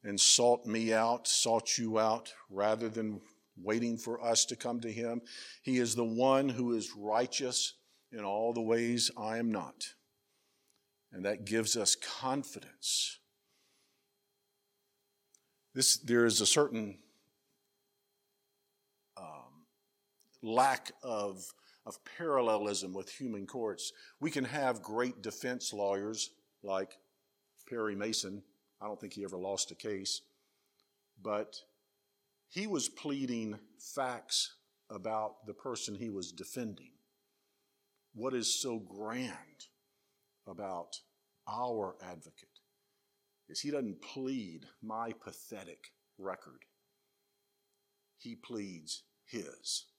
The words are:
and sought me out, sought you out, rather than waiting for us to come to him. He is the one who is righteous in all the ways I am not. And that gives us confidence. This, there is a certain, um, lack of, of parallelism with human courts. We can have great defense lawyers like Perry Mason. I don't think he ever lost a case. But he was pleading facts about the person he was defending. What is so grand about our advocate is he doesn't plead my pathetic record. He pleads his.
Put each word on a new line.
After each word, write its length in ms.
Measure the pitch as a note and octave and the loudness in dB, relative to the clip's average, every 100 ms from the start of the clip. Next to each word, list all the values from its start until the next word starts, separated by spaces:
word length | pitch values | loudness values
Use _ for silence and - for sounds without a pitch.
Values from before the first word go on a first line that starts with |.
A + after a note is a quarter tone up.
and 160 | G2+ G2+ | -2 4
sought 460 | - - A#2+ A#2+ - | 8 8 8 6 4
me 260 | A2 A2+ | 0 4
out, 360 | A2 A2+ G#2 - | 4 4 2 2
sought 500 | - A#2+ A2+ - - | 2 4 2 2 0
you 200 | A#2 A2 | 2 4
out, 360 | A2 A2+ A2+ - - | 4 4 -2 -18 -10
rather 400 | F#2+ G#2 A2 A2+ | 2 2 4 0
than 320 | G#2+ A2 G#2 - _ _ - | -2 -4 -4 -12 _ _ -10
waiting 420 | F#2 A2+ A#2 A#2 | 0 2 2 -2
for 240 | A#2 A#2 | -4 -2
us 220 | A#2 A2+ - | 2 4 2
to 100 | A#2+ | -2
come 260 | B2 A#2+ | -4 -4
to 100 | A2+ | -4
him. 300 | A2 A#2 A#2 A#2 - - - | -4 -2 -4 -8 -14 -14 -10
He 160 | - B2+ | 0 2
is 180 | A#2+ A2+ | 4 2
the 80 | |
one 460 | A#2 A2+ C3 C3+ C#3 | 0 4 6 8 6
who 240 | A#2+ A#2+ | 0 0
is 180 | A#2 G2+ G#2 | 0 -2 -6
righteous 800 | G#2 G#2+ B2+ - C3 B2 - - _ _ _ | 2 2 2 0 0 0 -2 -4 _ _ _
in 140 | A2+ G#2 | -6 -2
all 260 | G2+ A2+ | 0 2
the 80 | A#2 | 2
ways 500 | A2+ A#2 A#2 A#2+ A2+ - | 4 4 4 2 2 0
I 220 | A2 A2+ | -4 0
am 140 | A#2 | 0
not. 420 | G#2 C#2 - - - _ _ _ _ _ _ _ _ _ _ _ | 0 -4 -10 -12 -12 _ _ _ _ _ _ _ _ _ _ _
And 100 | F#2+ F#2+ | -6 -2
that 200 | G#2+ G2+ | -2 0
gives 320 | A2 A2 A#2+ | 0 2 2
us 180 | G2 - | 2 2
confidence. 1200 | - - C3 C#3 C3+ - - - - - - - _ _ _ _ _ _ _ _ _ _ _ _ _ _ _ _ _ _ _ _ _ _ _ _ _ | 0 -4 -2 -2 -4 -12 -16 -8 -2 0 -2 -6 _ _ _ _ _ _ _ _ _ _ _ _ _ _ _ _ _ _ _ _ _ _ _ _ _
This, 220 | C3 C3+ - | 2 4 4
there 280 | A#2+ A#2+ A#2 | 6 6 8
is 160 | G#2 | 6
a 40 | G2+ | 6
certain, 520 | - D3 A2+ G#2+ F#2+ _ _ _ _ _ _ _ _ _ _ _ G4 G4+ G4+ _ _ _ _ _ _ _ - | 6 4 2 -6 -8 _ _ _ _ _ _ _ _ _ _ _ _ _ _ _ _ _ _ _ _ _ -18
um, 500 | F3+ - B2 G#2 _ _ _ _ _ _ _ _ | -16 -16 -20 -20 _ _ _ _ _ _ _ _
lack 500 | A2 A2+ C3+ B2+ - - | 2 6 6 4 -4 -10
of, 440 | C3 A2 G2+ F#2+ F#2 - _ _ - | -4 -2 -2 -4 -14 -18 _ _ -16
of 120 | - - - | -16 -16 -8
parallelism 760 | E3+ C#3 A#2+ G#2+ G#2 G2 F#2 | 2 4 6 4 2 -2 -4
with 160 | F#2+ F#2 | -8 -8
human 380 | - C3 G#2 G2 | -8 -6 -6 -6
courts. 460 | C3 A2 F#2+ - - - _ | -4 -4 -4 -8 -10 -20 _
We 120 | D3+ | -4
can 120 | D3 | -2
have 400 | B2+ D3 C3 A#2 | -2 2 0 0
great 380 | G2 A2 B2 B2 | -2 0 0 -2
defense 500 | G#2+ - C3 B2+ - | -8 -6 -4 -4 -4
lawyers 600 | G#2 G2+ G2 G#2 A2 - _ _ _ | 0 2 2 0 -4 -6 _ _ _
like 360 | G2+ F#2+ F#2+ - _ _ _ _ _ _ - | -2 0 0 -8 _ _ _ _ _ _ -10
Perry 260 | A#2+ A2 G2 | -2 -2 0
Mason. 480 | G#2+ A2 F#2+ G2 G2 _ _ _ | -2 -2 -4 -8 -14 _ _ _
I 60 | G#2 | -10
don't 140 | G#2 | -8
think 140 | G#2 | -10
he 100 | G2+ | -8
ever 140 | G2 F#2 | -8 -6
lost 340 | F#2 G2 - | -4 -2 -4
a 40 | F2 | -6
case. 460 | A2 G2 F#2+ - _ _ _ _ _ _ _ _ _ _ | -6 -4 -4 -6 _ _ _ _ _ _ _ _ _ _
But 340 | G2+ G#2 G#2+ - - _ _ _ _ _ _ _ _ | -4 -2 -4 -10 -20 _ _ _ _ _ _ _ _
he 180 | F3 G#3+ | -6 -2
was 220 | F3 A2+ | -2 -2
pleading 680 | - D3+ C#3 C3+ A#2 A2 G#2 - _ | -6 -6 -4 -2 -2 -4 -6 -14 _
facts 760 | - - B2+ A#2+ - - - - _ _ _ | -12 -4 -4 -4 -4 -2 -2 -6 _ _ _
about 560 | G#2 G2+ A2 G#2+ - A2 | -8 -4 -2 -2 -6 -16
the 60 | |
person 420 | G2+ C3+ A2+ - G2+ | -12 -8 -6 -6 -6
he 140 | A2+ | -6
was 220 | G2 F2 | -6 -8
defending. 600 | F2 F#2 - A#2 F#2+ - _ _ _ _ _ _ _ _ _ _ _ _ | -10 -10 -6 -6 -8 -16 _ _ _ _ _ _ _ _ _ _ _ _
What 200 | G#2+ B2 | -6 -2
is 200 | B2+ G#2+ | 0 0
so 240 | - C3+ A2+ | -2 -2 -6
grand 600 | F#2+ F#2+ G#2+ A#2+ B2 E2 - _ - _ _ _ _ _ _ _ - | -8 -10 -6 -6 -6 -8 -16 _ -20 _ _ _ _ _ _ _ -16
about 520 | F2+ G2 F2+ D#2+ - _ _ _ _ - | -10 -6 -6 -8 -14 _ _ _ _ -8
our 480 | G#2+ B2 A2+ F#2+ - | -4 -2 -2 -4 -6
advocate 460 | F2+ F2 D#2+ - - - _ _ _ _ _ _ _ _ _ | -14 -14 -16 -20 -20 -20 _ _ _ _ _ _ _ _ _
is 140 | D#2+ | -8
he 100 | C#3+ | -4
doesn't 300 | C#3+ A#2 F#2+ | -2 -4 -6
plead 640 | - C3+ C3 C3+ G2 E2 - _ | -12 -8 -4 -4 -6 -12 -18 _
my 320 | A2 A2 A#2 A2 | -8 -6 -6 -8
pathetic 680 | - G2 - G#2 F2 E2 - _ _ - | -14 -16 -14 -14 -14 -18 -20 _ _ -12
record. 460 | F#2+ F#2 - C2 - _ _ _ _ _ _ _ _ _ _ _ _ _ _ _ | -8 -8 -12 -20 -20 _ _ _ _ _ _ _ _ _ _ _ _ _ _ _
He 180 | B2 A#2 | -14 -14
pleads 680 | - A#2 G2+ E2+ D2+ - _ _ _ | -8 -6 -6 -8 -10 -12 _ _ _
his. 600 | A#2 D#2 B1+ - - - | -10 -8 -10 -8 -8 -8